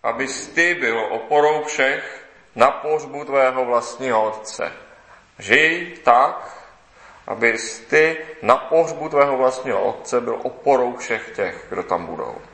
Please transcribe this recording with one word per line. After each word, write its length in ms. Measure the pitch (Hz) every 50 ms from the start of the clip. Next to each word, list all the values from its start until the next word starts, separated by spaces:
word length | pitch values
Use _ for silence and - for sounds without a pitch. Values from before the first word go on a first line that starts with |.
| -
abys 440 | 120 117 123 135 131 - - -
ty 280 | - - 165 170 175 175
byl 240 | - 131 113 113 113 110 101
oporou 540 | - 113 - - 151 147 147 151 156 151 147
všech 600 | - - - 135 135 143 151 - - - - - - - - _ _ _
na 160 | 117 117 139
pohřbu 540 | 139 - - 151 156 151 143 139 139 143 151
tvého 400 | 151 139 139 131 127 127 131 127
vlastního 580 | 120 120 120 113 - - - 131 131 117 110 110
otce.“ 480 | 107 107 - - - - - - - - - - - - - _ _ - - _ _ _ -
Žij 580 | 104 98 113 143 156 160 165 175 175 175 - - -
tak, 540 | 127 117 123 135 - - - - - - - - - - _ _ _ _ _ - - - - _
abys 520 | - 104 110 117 117 110 110 - - - -
ty 380 | - - - 156 156 160 160 - - - - -
na 140 | - - 123
pohřbu 540 | 139 - - 160 160 165 151 - - 151 156
tvého 280 | 147 143 143 143 135
vlastního 460 | 131 131 127 127 - - 135 110 95 98
otce 380 | 98 - - - - - 123
byl 180 | 120 120 113 - -
oporou 520 | - - - - 143 139 123 123 123 123
všech 340 | - - - 117 107 - - -
těch, 300 | - 101 90 82 - - -
kdo 140 | 92 92 90
tam 220 | - 90 85 87
budou. 300 | 82 82 - 67 60 55 - - -